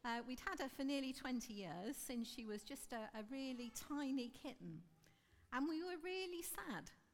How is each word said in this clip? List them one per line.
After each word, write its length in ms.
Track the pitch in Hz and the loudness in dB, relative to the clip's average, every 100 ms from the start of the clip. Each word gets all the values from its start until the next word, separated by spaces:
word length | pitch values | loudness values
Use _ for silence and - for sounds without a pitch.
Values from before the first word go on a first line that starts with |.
Uh, 180 | 240 233 233 | 4 2 2
we'd 140 | 254 - | 0 0
had 140 | 392 | 2
her 80 | 269 | 0
for 160 | - | 2
nearly 300 | 269 285 262 | 4 6 4
twenty 400 | 254 269 247 - | 0 0 0 0
years, 420 | 208 185 165 208 285 | -4 -2 0 -2 -2
since 340 | - 240 233 | 0 0 0
she 160 | - 220 | -2 -2
was 180 | 208 | -2
just 280 | - 269 - | -2 -8 -4
a, 260 | 240 214 220 | -4 -2 -4
a 60 | 214 | -4
really 400 | 269 269 247 240 - - | -2 0 0 -2 -4 -2
tiny 460 | 294 277 269 240 - | 2 4 4 2 -4
kitten. 400 | - 254 175 160 - - - - - - - | -8 -6 -6 -6 -10 -20 -20 -20 -20 -20 -4
And 160 | 247 294 | 2 4
we 120 | 320 | 4
were 200 | 359 359 | 0 0
really 380 | 349 370 370 349 | 0 0 0 -2
sad. 500 | 339 - 320 196 - - _ | -2 -4 -2 -4 -4 -16 _